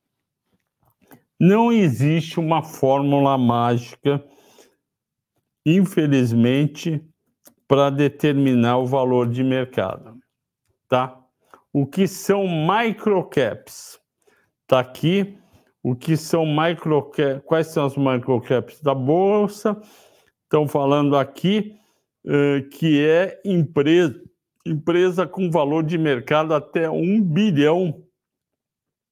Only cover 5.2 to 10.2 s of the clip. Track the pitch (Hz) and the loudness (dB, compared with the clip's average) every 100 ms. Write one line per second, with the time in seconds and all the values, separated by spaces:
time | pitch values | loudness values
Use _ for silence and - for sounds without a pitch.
5.2 | _ _ _ _ 151 185 185 - 151 139 | _ _ _ _ 0 2 2 0 2 2
6.2 | 123 117 120 135 147 - 170 147 - _ | 2 2 2 2 -2 -4 -6 -6 -10 _
7.2 | _ _ - _ _ 139 139 139 143 - | _ _ -20 _ _ 2 2 2 -2 0
8.2 | 151 139 135 123 117 123 127 135 127 123 | 0 2 2 2 2 0 0 -2 0 0
9.2 | 120 120 131 131 127 - 95 - - 113 | 0 -2 -2 -2 -2 -4 -4 -8 -16 -20